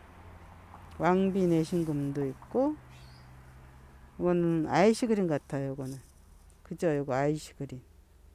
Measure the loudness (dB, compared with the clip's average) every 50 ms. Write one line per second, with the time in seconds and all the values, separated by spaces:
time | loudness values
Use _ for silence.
0 | -20 -20 -20 -20 -20 -20 -20 -20 -20 -20 -20 -20 -20 -20 -20 -20 -20 -16 -8 -2
1 | 2 2 4 4 2 2 2 2 2 4 4 2 2 2 0 -2 0 0 -2 -2
2 | -2 -2 -2 -4 -4 -4 -6 -8 -10 -4 -2 0 0 0 0 -4 -10 -18 -20 -20
3 | -20 -20 -20 -20 -20 -20 -20 -20 -20 -20 -20 -20 -20 -20 -20 -20 -20 -20 -20 -20
4 | -20 -18 -10 -4 0 2 2 4 2 2 2 0 0 0 2 4 4 4 4 2
5 | 0 0 0 2 2 0 0 -2 -4 -4 -6 -4 -4 -4 -6 -8 -8 -10 -10 -12
6 | -14 -18 -20 -20 -20 -20 -20 -20 -20 -20 -20 -20 -16 -14 -8 -2 0 0 0 0
7 | 0 0 0 0 2 2 0 -2 -4 -10 -14 -12 -12 -10 -12 -14 -16 -18 -20 -20
8 | -20 _ -20 -20 -20 -20 -20